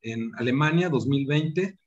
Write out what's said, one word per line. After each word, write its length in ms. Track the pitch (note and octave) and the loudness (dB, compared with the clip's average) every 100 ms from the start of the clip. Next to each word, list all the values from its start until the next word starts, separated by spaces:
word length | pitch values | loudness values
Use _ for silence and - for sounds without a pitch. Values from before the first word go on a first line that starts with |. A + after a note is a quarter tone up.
en 280 | A2+ A2+ A2+ - | -8 -6 -6 -4
Alemania, 520 | A#2+ C3 D3+ E3 F3+ | -2 2 2 2 2
dos 180 | C3+ A2+ | 0 0
mil 180 | C#3 C3+ | 0 2
veinte 540 | D3+ D#3+ D#3 F#3+ - | 0 0 -2 -4 -6